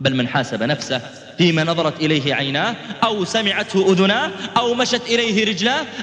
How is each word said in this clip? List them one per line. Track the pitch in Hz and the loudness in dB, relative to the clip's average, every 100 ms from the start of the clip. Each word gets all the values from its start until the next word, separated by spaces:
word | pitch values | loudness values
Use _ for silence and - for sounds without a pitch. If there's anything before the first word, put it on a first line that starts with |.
بل | 135 131 | 0 0
من | 120 | 0
حاسب | 143 123 110 | -2 -2 -4
نفسه | 117 147 - 131 - - - - | -2 -2 -4 -6 -6 -18 -20 0
فيما | 175 160 | 2 4
نظرت | 160 165 156 - | 0 0 0 0
إليه | 156 156 139 | 0 0 0
عيناه | 127 139 139 202 233 240 202 | 0 0 0 -2 -4 -10 -2
أو | 233 214 | -2 0
سمعته | 175 226 208 190 - 190 190 | -2 0 0 -2 0 2 4
أذناه | 185 190 220 311 - - - | 4 4 2 0 -6 -2 0
أو | 240 | 2
مشت | 240 240 247 233 | 0 0 0 0
إليه | 233 233 208 | 0 2 2
رجلاه | 214 185 220 277 302 - | 0 0 0 0 -4 -8